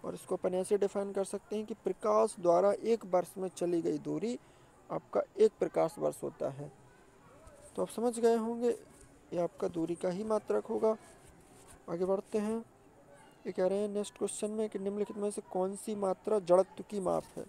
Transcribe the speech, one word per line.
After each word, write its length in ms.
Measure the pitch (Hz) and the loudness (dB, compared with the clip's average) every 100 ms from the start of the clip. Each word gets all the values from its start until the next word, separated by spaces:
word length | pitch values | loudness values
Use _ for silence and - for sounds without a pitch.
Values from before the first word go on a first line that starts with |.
और 100 | - | -8
इसको 220 | 175 - 185 | -10 -6 -2
अपन 180 | 185 | 0
ऐसे 240 | 180 185 202 | -2 0 2
define 340 | 196 202 202 | 2 -2 -4
कर 100 | 196 | -4
सकते 320 | 196 202 - 208 | -4 -6 -6 -8
हैं 100 | 214 | -6
कि 80 | |
प्रकाश 600 | 220 190 185 220 214 220 - | -6 -4 -2 4 4 4 2
द्वारा 320 | 175 170 202 | 6 6 6
एक 320 | 202 214 226 196 | 2 0 0 2
वर्ष 280 | 180 170 - | 0 0 -6
में 100 | 185 | -8
चली 320 | - 175 175 | -2 0 2
गई 160 | 170 147 | 0 -2
दूरी 400 | 147 151 214 247 - - - - - | -2 -2 -2 -6 -10 -20 -20 -20 -8
आपका 320 | 160 - 190 - - | -8 -2 -2 -2 4
एक 120 | 440 - | 4 4
प्रकाश 360 | 170 165 160 151 | -2 0 0 0
वर्ष 220 | 151 143 | -4 -4
होता 260 | 143 - 135 | -10 -6 -6
है। 220 | 135 147 - - - - - - - - - - - | -6 -12 -16 -20 -20 -20 -20 -20 -20 -20 -20 -12 -4
तो 60 | |
आप 80 | 180 | -4
समझ 300 | - 240 233 | 0 -2 2
गए 160 | 226 233 | 4 4
होंगे, 340 | 226 233 240 | 0 0 0
ये 680 | - - - - - - 175 | 0 -8 -20 -20 -20 -8 -2
आपका 280 | 170 - 190 | -2 -2 -4
दूरी 280 | 170 165 170 | -2 -4 -2
का 140 | 185 | -4
ही 140 | 180 | -4
मात्रक 420 | 220 214 - 208 - | -2 -2 0 -2 -2
होगा। 300 | 220 220 214 - - - - - - - - - | 0 0 0 -8 -20 -20 -20 -20 -20 -20 -20 -10
आगे 160 | 170 185 | -4 0
बढ़ते 320 | 196 - 214 | 0 0 -4
हैं, 200 | 208 226 233 - - - - - - - 220 | -2 -4 -8 -20 -20 -20 -20 -20 -20 -12 -8
ये 60 | |
कह 160 | 185 185 | 0 0
रहे 120 | 196 | 0
हैं 100 | 208 | -2
next 280 | 202 202 - | -4 -6 -4
question 340 | 202 - 214 | -6 -4 -4
में 160 | 214 214 | -2 -4
कि 100 | 202 | -4
निम्नलिखित 380 | 196 202 202 208 | -4 -4 -4 -4
में 120 | 208 | -4
से 100 | 202 | -6
कौन 340 | - 185 185 196 | -6 -2 -2 -4
सी 200 | - 208 | -6 -2
मात्रा 440 | 196 180 - 214 | -2 -2 0 0
जड़त्व 440 | 170 180 185 - - | 6 6 6 -4 -8
की 100 | 208 | -4
माप 240 | 180 165 - | 0 -2 -4
है? 100 | - | -14